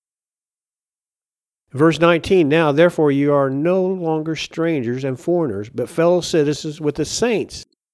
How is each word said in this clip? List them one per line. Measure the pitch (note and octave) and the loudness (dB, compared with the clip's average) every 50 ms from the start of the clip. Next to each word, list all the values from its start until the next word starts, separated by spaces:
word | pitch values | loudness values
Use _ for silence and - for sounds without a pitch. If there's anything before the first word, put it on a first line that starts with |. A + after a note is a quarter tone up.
| _ _ _ _ _ _ _ _ _ _ _ _ _ _ _ _ _ _ _ _ _ _ _ _ _ _ _ _ _ _ _ _ _ _ - | _ _ _ _ _ _ _ _ _ _ _ _ _ _ _ _ _ _ _ _ _ _ _ _ _ _ _ _ _ _ _ _ _ _ -2
Verse | B2+ D3+ E3 D#3 D3 | 2 2 2 2 4
nineteen, | E3+ E3+ F3 D#3+ - - G3 F#3 D#3+ C3+ | 2 2 2 2 2 2 2 4 4 4
"Now | D3+ E3 E3 D3 | 4 2 2 2
therefore | C#3 D3 E3+ F3 - - D#3 D3 C#3 | 4 4 4 4 4 2 2 2 2
you | C#3 C#3+ C#3+ C#3+ | 2 2 2 2
are | C#3+ C#3 C3+ | 2 2 0
no | C3 C#3 D3+ F3 F#3 F#3+ F#3 | 0 -2 0 0 0 0 0
longer | F#3 F#3+ F#3 E3+ D#3+ D#3+ D#3 D3+ D#3+ D#3+ | -2 -2 -4 -4 -2 -2 -2 -4 -6 -6
strangers | D3+ - - - D#3+ E3 E3 E3 C#3+ A#2 A#2 A#2+ C3 C#3 | -8 -8 -10 -6 -4 -2 -2 -2 -2 -2 -4 -4 -4 -4
and | C3+ B2+ B2 | -6 -6 -6
foreigners, | - E3+ F3 F3 E3 C3 G2 G2 G#2+ A#2+ | -2 -2 0 0 0 -2 -4 -6 -8 -10
but | - - B2+ A2+ | -6 -8 -8 -6
fellow | - E3 E3 F3 F3+ F3 | -2 0 2 2 2 2
citizens | D#3+ - - E3 D3 D3 D3 - - D#3 D3 D3+ D#3 | 0 0 0 0 2 0 -2 -4 -6 -12 -10 -6 -4
with | D3 C#3+ | -4 -4
the | - D3+ | -4 -6
saints | - - - A3+ B3 A3+ E3+ A2 - - - - _ _ _ _ _ | -6 -2 -2 -2 0 0 -2 -4 -6 -10 -18 -20 _ _ _ _ _